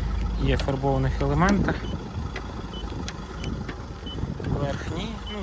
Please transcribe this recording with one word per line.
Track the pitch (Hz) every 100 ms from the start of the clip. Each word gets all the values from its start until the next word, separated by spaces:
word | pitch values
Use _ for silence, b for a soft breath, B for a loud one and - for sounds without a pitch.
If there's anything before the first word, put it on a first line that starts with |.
| B B - -
є | 135 123
фарбованих | - 131 139 135 135 -
елемента. | 139 147 185 202 151 180 - - - - - - - - - - - - - - - - - - - - - - - - - - 139
Верхні. | 143 143 139 - 160 220 220 -
Ну, | 208